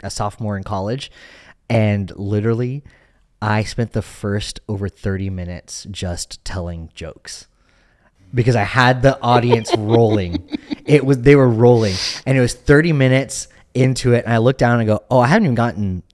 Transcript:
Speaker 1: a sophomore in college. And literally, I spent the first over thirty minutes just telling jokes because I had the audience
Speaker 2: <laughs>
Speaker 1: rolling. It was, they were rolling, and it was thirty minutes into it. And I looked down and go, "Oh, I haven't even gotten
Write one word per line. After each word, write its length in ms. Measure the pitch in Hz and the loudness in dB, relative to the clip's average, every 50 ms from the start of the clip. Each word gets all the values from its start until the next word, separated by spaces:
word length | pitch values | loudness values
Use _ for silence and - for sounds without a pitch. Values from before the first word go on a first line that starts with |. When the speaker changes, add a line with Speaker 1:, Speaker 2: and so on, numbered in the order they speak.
| - | -14
Speaker 1:
a 80 | 98 | -12
sophomore 460 | - - 107 104 - - 113 104 101 | -8 -6 -6 -8 -8 -8 -6 -6 -6
in 60 | 98 95 | -6 -6
college. 480 | - 107 95 95 104 123 139 - - - - - - - - - - - _ _ - | -6 -6 -6 -4 -4 -6 -8 -10 -14 -20 -20 -20 -20 -20 -20 -20 -20 -20 _ _ -4
And 420 | 117 113 107 104 104 101 98 85 - | -2 0 0 0 0 -2 -4 -6 -10
literally, 680 | - 101 101 107 104 104 113 113 117 123 123 131 143 - - _ _ _ _ _ _ _ _ _ - | -10 -6 -4 -2 -2 0 0 -2 -2 -4 -6 -8 -10 -14 -18 _ _ _ _ _ _ _ _ _ -8
I 220 | 107 107 107 110 107 | -4 -2 -2 -2 -2
spent 300 | - - - 117 107 - | -4 -4 -6 -6 -4 -4
the 100 | 113 - | -6 -8
first 580 | - - - - 101 101 104 - - - - - - | -8 -10 -10 -6 -4 -4 -4 -6 -8 -12 -14 -10 -8
over 200 | 104 98 101 95 | -8 -6 -6 -8
thirty 420 | - _ - 104 95 95 98 98 | -8 _ -6 -6 -4 -4 -6 -6
minutes 560 | 95 90 90 87 87 85 - - - - - 98 | -8 -8 -10 -10 -12 -14 -14 -16 -18 -16 -14 -14
just 540 | 101 - - 90 85 82 - - - - - | -12 -10 -8 -8 -8 -8 -10 -14 -16 -14 -12
telling 460 | - 95 98 87 87 85 82 82 82 _ | -10 -8 -8 -8 -8 -10 -10 -12 -16 _
jokes 520 | - 82 76 - - - - - - - _ _ _ _ _ _ _ _ _ _ _ _ _ _ _ _ _ - | -16 -16 -16 -16 -18 -18 -20 -20 -20 -20 _ _ _ _ _ _ _ _ _ _ _ _ _ _ _ _ _ -4
because 220 | 123 113 123 120 | -2 2 2 2
I 80 | 113 101 | 2 0
had 380 | 98 - 131 123 123 127 127 117 | 0 0 2 2 2 2 2 2
the 160 | 135 131 - - | 2 2 0 0
audience 520 | 120 123 120 117 120 117 113 107 - 113 | 0 2 2 2 2 2 0 0 0 -2
Speaker 2:
<laughs> 40 | 107 | -2
Speaker 1:
rolling. 640 | 107 107 113 117 117 110 107 104 92 87 85 87 - - 302 - - - - - - | 0 2 2 4 4 4 2 0 -2 -4 -6 -8 -8 -10 -12 -12 -10 -12 -14 -10 0
It 220 | - 147 143 127 | 2 2 4 4
was, 160 | 135 139 123 120 | 2 0 2 6
they 140 | 143 143 | 6 6
were 120 | 139 135 123 | 8 6 4
rolling, 460 | 113 110 120 120 123 117 110 101 92 92 - - - - - | 4 4 6 6 6 4 4 0 -2 -2 -6 -8 -8 -6 -4
and 100 | - 135 | 0 0
it 40 | 131 | 2
was 140 | 123 117 - | 2 0 -2
thirty 380 | - _ - 143 147 156 170 156 | -2 _ 4 4 4 4 4 2
minutes 540 | 139 131 131 127 131 135 - - - - - _ _ _ _ - | 2 2 2 2 2 0 -2 -8 -12 -14 -14 _ _ _ _ -2
into 400 | 123 131 131 127 - - 127 120 | 0 0 0 0 0 0 2 2
it. 100 | 120 - | 2 2
And 100 | 110 117 | 0 0
I 40 | 113 | 2
looked 200 | 113 127 135 - | 2 2 2 2
down 220 | 127 120 120 117 | 2 2 2 2
and 60 | 113 107 | 2 0
go, 160 | 107 - - - | 0 -2 -2 0
"Oh, 100 | 131 127 | 2 4
I 80 | 120 123 | 4 4
haven't 160 | 170 233 214 | 4 2 2
even 100 | 147 120 | 2 0
gotten 480 | 110 117 120 80 101 104 95 92 87 - _ | 0 -2 -2 -2 -4 -4 -4 -6 -6 -10 _